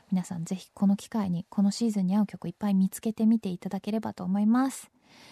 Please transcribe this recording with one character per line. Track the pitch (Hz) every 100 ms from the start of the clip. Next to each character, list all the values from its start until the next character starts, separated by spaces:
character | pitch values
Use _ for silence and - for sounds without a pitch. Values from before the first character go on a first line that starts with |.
| _
皆 | 185
さ | 180 175
ん | 165
ぜ | 190
ひ | -
こ | - 196
の | 202
機 | -
会 | 226 196
に | 170 -
こ | -
の | 202
シ | - 233
ー |
ズ | 208
ン | 185
に | 202
合 |
う | 202
曲 | - 170
い |
っ | -
ぱ | 208
い |
見 | 196 190
つ | -
け | 226
て | 220 220
み | 226
て | 196
い | 175
た | 190
だ | 190
け | 208
れ | 220
ば | 220
と | 202
思 | 180 196
い | 208
ま | 247 269
す。 | - - _ _ - -